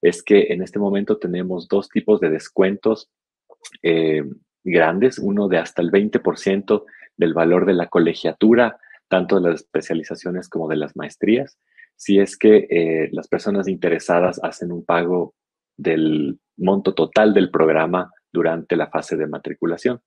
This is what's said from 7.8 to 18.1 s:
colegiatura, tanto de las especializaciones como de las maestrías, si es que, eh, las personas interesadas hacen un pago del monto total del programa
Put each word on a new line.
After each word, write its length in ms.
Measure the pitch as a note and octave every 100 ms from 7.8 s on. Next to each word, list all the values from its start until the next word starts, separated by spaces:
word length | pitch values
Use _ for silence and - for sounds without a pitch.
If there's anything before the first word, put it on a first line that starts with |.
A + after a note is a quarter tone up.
| F2
colegiatura, 920 | F2 E2+ D#2+ - - G#2 A#2 A#2+ - _ - _
tanto 320 | F#2 F2+ -
de 100 | F2
las 120 | D#2
especializaciones 880 | - - - E2 D#2 E2 F2+ F2+ F2
como 180 | E2 D#2+
de 80 | D#2
las 200 | D2+ -
maestrías, 600 | D2+ - - A#2 C#3 _ _ _ - _
si 240 | - G2
es 180 | G2 -
que, 300 | A2 G#2+ -
eh, 400 | E2+ E2 E2 D2
las 160 | D2+ D#2+
personas 400 | F2 - G2+ F#2+
interesadas 720 | F2+ F2 E2 - F2 F2+ F2
hacen 280 | F2 - F2
un 120 | F2
pago 500 | E2 F2 E2+ F2+ E2 _ _ _ _ _
del 600 | - D#2+ D#2+ D#2 D2 - _ -
monto 360 | F2+ G2+ -
total 400 | - D#2+ - G#2+
del 160 | G2 F#2
programa 640 | D#2+ D#2+ D#2 D#2+ F2+ F2